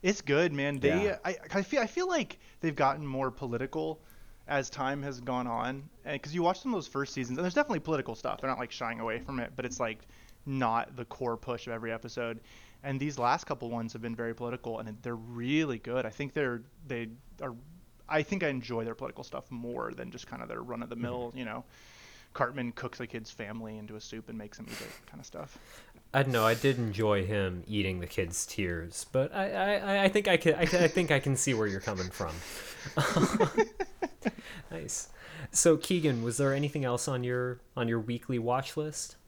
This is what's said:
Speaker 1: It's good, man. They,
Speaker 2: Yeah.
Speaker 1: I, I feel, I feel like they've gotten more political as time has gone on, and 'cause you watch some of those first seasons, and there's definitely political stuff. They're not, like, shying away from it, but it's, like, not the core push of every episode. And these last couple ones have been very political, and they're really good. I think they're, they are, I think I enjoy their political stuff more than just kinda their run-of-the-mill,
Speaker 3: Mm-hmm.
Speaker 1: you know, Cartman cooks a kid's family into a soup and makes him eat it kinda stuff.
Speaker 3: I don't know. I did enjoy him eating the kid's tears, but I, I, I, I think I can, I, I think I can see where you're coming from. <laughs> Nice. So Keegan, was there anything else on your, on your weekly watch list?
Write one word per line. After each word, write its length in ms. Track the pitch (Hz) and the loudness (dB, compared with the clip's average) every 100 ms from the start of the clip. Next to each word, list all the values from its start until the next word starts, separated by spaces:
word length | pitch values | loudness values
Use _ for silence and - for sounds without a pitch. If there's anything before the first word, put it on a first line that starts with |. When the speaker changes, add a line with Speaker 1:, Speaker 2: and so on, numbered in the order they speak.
Speaker 1:
It's 200 | 185 - | 2 0
good, 320 | - 143 175 | 4 4 4
man. 240 | 143 143 143 | 2 0 2
They, 240 | 139 165 | 4 4
Speaker 2:
Yeah. 140 | 208 185 - | 2 0 -4
Speaker 1:
I, 100 | - - | -4 -2
I 80 | 196 | -2
feel, 220 | 196 294 | 2 2
I 40 | 226 | 2
feel 220 | - 370 | 0 0
like 300 | 339 226 - - - | 2 0 -6 -18 -4
they've 120 | 165 | -2
gotten 320 | 143 139 143 147 | 4 2 2 -2
more 240 | 135 131 | 0 -2
political 720 | 123 135 117 135 160 156 156 - - - - - | -2 -4 -2 -2 -2 -4 -4 -12 -20 -18 -18 0
as 220 | 139 131 | 0 0
time 320 | - 135 143 | -2 -2 -2
has 180 | 139 127 | -4 -6
gone 260 | 123 127 123 | -2 -2 0
on, 360 | 117 120 139 143 - - | 0 -2 -4 -10 -14 -8
and 160 | 143 | -6
'cause 100 | 147 | -4
you 100 | 165 | 2
watch 180 | 170 185 | 2 2
some 120 | 262 | -2
of 40 | 220 | -4
those 100 | 139 | -2
first 240 | 135 139 | -4 -4
seasons, 240 | - 120 127 | -4 -4 -2
and 80 | |
there's 80 | 180 | 0
definitely 280 | 175 294 185 | 2 2 0
political 340 | - 156 131 | 0 -2 -2
stuff. 260 | 110 127 104 | -4 -4 -2
They're 80 | 135 | -2
not, 100 | 123 | -2
like, 140 | 120 | -4
shying 280 | - 117 113 | -4 -4 -2
away 180 | 113 117 | -2 -2
from 200 | 127 131 | -4 -4
it, 120 | 120 123 | -4 -4
but 100 | 123 | -6
it's, 120 | 127 | -2
like, 280 | 117 110 - - - - - | -2 -2 -12 -20 -20 -14 -4
not 500 | 135 123 113 - 127 | 0 2 2 0 -8
the 80 | |
core 320 | 120 - 127 117 | -10 -4 -2 -2
push 300 | - 117 - | -2 -4 -4
of 80 | |
every 180 | 113 113 | -6 -4
episode. 480 | 113 123 - 117 113 - - - - | -6 -6 -4 -4 -6 -12 -20 -20 -12
And 160 | 139 135 | -4 -2
these 180 | 143 135 | -2 2
last 260 | 120 139 - | 2 2 0
couple 220 | 147 120 | -4 -2
ones 220 | 117 113 | -4 -4
have 80 | 113 | -6
been 120 | 117 | -6
very 180 | 113 117 | -4 -4
political, 460 | 113 120 123 120 113 | -4 -4 -4 -6 -6
and 180 | 113 104 | -6 -8
they're 140 | 123 117 | -6 -8
really 600 | 113 120 120 151 156 113 | -8 -6 0 2 2 -2
good. 260 | - 123 113 | -2 -2 -2
I 40 | |
think 240 | - 143 | -4 -4
they're, 280 | 151 139 120 117 - 156 | 0 0 0 -6 -18 -6
they 220 | 117 117 120 - - | -6 -6 -10 -18 -10
are, 140 | 135 117 143 170 - - - | -10 -10 -16 -20 -20 -20 0
I 140 | 156 | 0
think 220 | 151 196 | 2 0
I 40 | 165 | 0
enjoy 360 | 131 117 117 | 0 -2 -2
their 100 | 113 | -2
political 300 | 113 131 127 | -6 -8 -8
stuff 260 | 131 139 - | -10 -10 -8
more 420 | 123 120 120 57 | -10 -6 -4 -6
than 200 | 120 123 | -6 -10
just 160 | 123 123 | -10 -12
kinda 160 | 123 120 | -10 -8
their 140 | 113 | -8
run-of-the-mill, 680 | 120 117 117 117 120 123 120 | -6 -8 -6 -6 -4 -4 -6
Speaker 3:
Mm-hmm. 80 | 123 | -6
Speaker 1:
you 60 | |
know, 200 | 117 117 - - - - - - - | -6 -8 -10 -20 -20 -20 -20 -20 -16
Cartman 380 | - 123 139 123 | 0 0 2 -4
cooks 300 | 117 123 - | -4 -8 -6
a 60 | 120 | -8
kid's 220 | 120 110 | -6 -10
family 440 | - 104 110 110 110 | -10 -8 -8 -8 -10
into 180 | 107 107 | -10 -12
a 40 | |
soup 280 | - 113 110 | -12 -12 -10
and 100 | 113 | -10
makes 200 | 104 - | -10 -14
him 60 | 113 | -12
eat 100 | - | -10
it 100 | 110 - - | -10 -14 -16
kinda 140 | 147 | -16
stuff. 340 | 135 78 147 - - - - - - | -14 -12 -12 -14 -20 -20 -20 -20 0
Speaker 3:
I 80 | 139 | 2
don't 80 | 135 | 4
know. 160 | 120 110 | 6 6
I 80 | |
did 240 | 117 135 123 | 6 4 4
enjoy 460 | 113 101 110 101 95 | 0 2 4 4 4
him 380 | 104 95 90 85 | 2 0 -2 -2
eating 320 | 104 95 90 | 0 0 0
the 80 | 87 | -2
kid's 400 | - 90 87 - | -2 -2 -2 -4
tears, 600 | - 92 85 85 - - | -2 -2 -2 -4 -8 -2
but 240 | 131 135 | 0 2
I, 160 | 196 196 | 0 -2
I, 240 | 202 196 | 0 2
I, 280 | 208 202 196 | 2 2 6
I 40 | 196 | 6
think 200 | 196 202 | 6 6
I 80 | 170 | 6
can, 180 | 170 | 6
I, 60 | 151 | 4
I 240 | 165 180 170 | 4 6 6
think 240 | 190 165 | 4 4
I 80 | 143 | 4
can 160 | 139 131 | 4 2
see 160 | - | 2
where 120 | 117 107 | 4 2
you're 140 | 98 | 0
coming 300 | - 98 90 | -2 -2 -4
from. 220 | - 85 80 - - - - 139 - | -2 -4 -4 -8 -10 -10 -10 -4 0
<laughs> 600 | 143 - 190 220 190 - 427 - 392 - 330 - 226 - - - - | 2 4 4 6 4 4 2 0 -6 -4 -8 -4 -4 -4 -14 -14 -10
Nice. 380 | 165 151 - - - - 160 139 | -10 -6 -8 -8 -14 -16 -12 -2
So 240 | - 175 156 | 6 8 8
Keegan, 460 | - 180 156 123 | 6 4 4 4
was 140 | 117 113 | 0 2
there 140 | 139 | 4
anything 320 | 135 147 147 | 4 2 0
else 220 | 131 120 - | 0 0 0
on 140 | 131 | 0
your, 360 | 123 123 123 123 - - | 0 0 0 -4 -10 -2
on 120 | 117 | 2
your 120 | 117 | 2
weekly 380 | 110 120 - 123 | 0 -4 0 0
watch 380 | 117 123 135 - | 2 0 0 -2
list? 400 | 151 147 - - | -4 -4 -8 -10